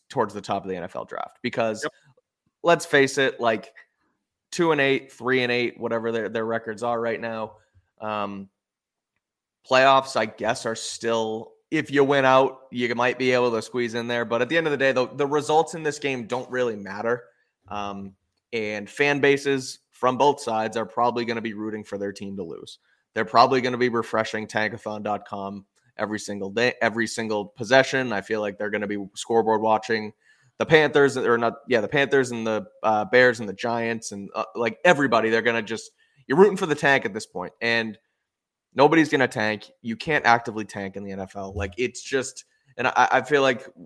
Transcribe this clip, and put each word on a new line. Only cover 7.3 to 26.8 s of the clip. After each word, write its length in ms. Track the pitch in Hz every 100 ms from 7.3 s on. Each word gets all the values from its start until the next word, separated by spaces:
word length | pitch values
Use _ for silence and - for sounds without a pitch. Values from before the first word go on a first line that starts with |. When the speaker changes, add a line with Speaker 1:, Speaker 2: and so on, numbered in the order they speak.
| 113 110 - _ _ _ _
Speaker 1:
Um, 480 | 107 107 101 98 98 _ _ _ _ _ _ _ _ _ _ _ _
playoffs, 460 | 127 135 135 131 120
I 100 | 110
guess, 400 | - 104 127 117
are 80 |
still, 800 | 113 - - 117 113 110 110 113 _ _
if 220 | 156 139
you 100 | 139
win 220 | 139 139
out, 380 | 131 131 135 - -
you 200 | 120 120
might 240 | 117 123 120
be 120 | 127
able 200 | 127 123
to 100 | 113
squeeze 320 | 107 123 117
in 140 | 117 117
there. 160 | 120
But 180 | 113 117
at 60 | 123
the 80 | 165
end 100 | 160
of 40 |
the 60 | 143
day, 120 | 135
the, 160 | 127 123
the 200 | 135 143
results 480 | 151 131 156 160
in 100 | 170
this 160 | 156 143
game 260 | 143 131 107
don't 240 | 123 127
really 260 | 127 123 107
matter. 480 | 98 98 117 120 - _ _ _ _
Um, 460 | 104 101 98 98 98 _ _ _
and 340 | 117 107 104 101
fan 320 | - 143 143
bases 600 | 139 139 143 135 127 - _
from 260 | - 127 127
both 240 | 143 135
sides 380 | - 110 110 113
are 80 | 107
probably 400 | - 120 120 117
gonna 160 | 117
be 100 | 113
rooting 320 | 104 107 107
for 140 | 104 101
their 140 | 101
team 220 | 98 98 98
to 40 |
lose. 360 | 82 50 - - _ _ _
They're 140 | 113 107
probably 340 | 117 127 131
gonna 160 | 123 123
be 140 | 123
refreshing 560 | 117 110 113 110 110 107
tankathon 560 | 110 107 110 110 107
dot 260 | 104 101 -
com 380 | 101 98 101 - _ _ -
every 200 | 104 107
single 300 | - 101 98
day, 240 | 101 123 -